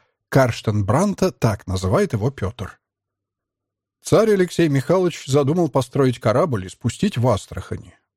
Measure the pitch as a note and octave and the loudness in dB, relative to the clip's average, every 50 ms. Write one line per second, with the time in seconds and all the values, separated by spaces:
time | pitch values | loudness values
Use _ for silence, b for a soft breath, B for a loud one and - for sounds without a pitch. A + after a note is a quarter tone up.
0 | _ _ _ _ _ _ - C#3 C3 A2+ - - - A2 G#2 G#2 G2 F#2+ A2+ D3+ | _ _ _ _ _ _ 2 4 4 2 0 -2 -4 -2 0 0 0 0 2 2
1 | G3 G#3 F3+ - F#3+ F3+ - _ - A#2 G2+ - - - F#2 F#2 F#2 F#2 A#2 F#3 | 2 0 0 0 -2 -2 0 _ 0 0 0 -2 -4 -6 -6 -4 -2 0 0 0
2 | G#3 - - G2 G#2 C#3 C#3 - - F#2+ - - F#2+ - - _ _ _ _ _ | 0 0 -2 -2 -2 -4 -4 -4 -6 -8 -6 -8 -12 -14 -14 _ _ _ _ _
3 | _ _ _ _ _ _ _ _ _ _ _ _ _ _ _ _ _ _ _ _ | _ _ _ _ _ _ _ _ _ _ _ _ _ _ _ _ _ _ _ _
4 | - - C#3+ F3+ A3+ A3 G#3 F#3 F3+ F3 - - E3+ D#3 C#3 C3+ - - E3+ F#3+ | -2 2 2 4 4 4 2 2 0 0 0 0 0 2 2 0 0 2 2 2
5 | F#3 E3+ - - - C#3+ C3 D3 C#3 C3 E3 F3+ E3+ C#3+ - C#3 B2+ - - C#3 | 0 0 -4 -6 -4 0 0 2 2 2 0 0 0 0 0 -2 -2 -2 0 0
6 | C#3 C3 A#2+ - - A2+ G#2+ C3+ F#3 E3+ A#2+ G2 F#2 F2+ - - - A#2+ - - | 2 2 0 0 0 0 2 2 0 0 -2 -4 -6 -8 -10 -6 -6 -6 -4 -2
7 | F#3+ G#3 - A#2 A2+ B2+ G#2 F#2+ - - - F#2 - - G2+ G2 - F2 - _ | -2 -2 -2 0 0 0 0 0 -4 -8 -14 -14 -10 -10 -10 -10 -10 -14 -20 _
8 | _ _ _ | _ _ _